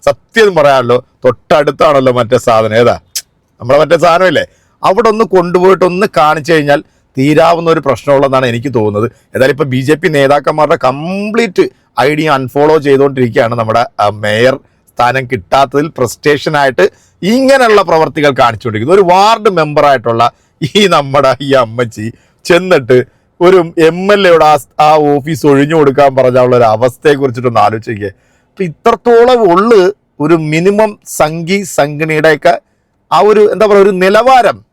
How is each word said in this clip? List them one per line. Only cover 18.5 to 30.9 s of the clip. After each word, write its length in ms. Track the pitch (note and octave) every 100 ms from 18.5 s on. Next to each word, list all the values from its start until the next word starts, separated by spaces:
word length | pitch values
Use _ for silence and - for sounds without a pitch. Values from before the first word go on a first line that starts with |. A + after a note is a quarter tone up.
| A2 B2 G#2+ A#2 G3
ഒരു 140 | F3+
വാർഡ് 360 | F3+ G#3 A3+ G#3+ F#3
മെമ്പറായിട്ടുള്ള 720 | D#3 D3 D3 C3+ A2+ A2+ A#2 _ _ _ C#3+
ഈ 180 | G3 G3+
നമ്മുടെ 500 | E3+ C#3 C3+ C3 B2+
ഈ 120 | C#3+
അമ്മച്ചി 540 | C3+ A#2 A2+ A#2+ A2 A2 - _ _
ചെന്നിട്ട് 540 | - F3 F#3 E3+ A#2 B2+ A#2+ _ _ _
ഒരു 180 | F3 F#3 E3+ E3+ D#3+
എം 240 | E3+ F#3+
എൽ 100 | G3+ F#3+
എയോട് 160 | E3+
ആ 120 | D#3 D3
സ്-, 120 | - -
ആ 100 | D3+ D#3 D3
ഓഫീസ് 320 | C#3+ C3+ D#3 D3+
ഒഴിഞ്ഞു 280 | C#3 D3
കൊടുക്കാൻ 420 | D#3+ D3 C3+ C#3 C3
പറഞ്ഞുള്ള 400 | B2+ B2+ B2+ B2
ഒരു 80 |
അവസ്ഥയെ 500 | A#2 A2 B2 - D#3
കുറിച്ചിട്ടൊന്ന് 460 | C#3+ C#3 A#2+ B2 A2+
ആലോചിക്കേ. 500 | G#2 A2 A2 A2 G2 - _ _ _
അപ്പൊ 140 | _
ഇത്രത്തോളം 760 | F#3 D3+ A3+ A#3 - A#3 A#3+ B3+ G#3
ഉള്ളു 280 | E3+ - A3+ F3+ - _ _
ഒരു 140 | D3 E3+ D#3
മിനിമം 460 | D#3 F3+ G3+ G#3+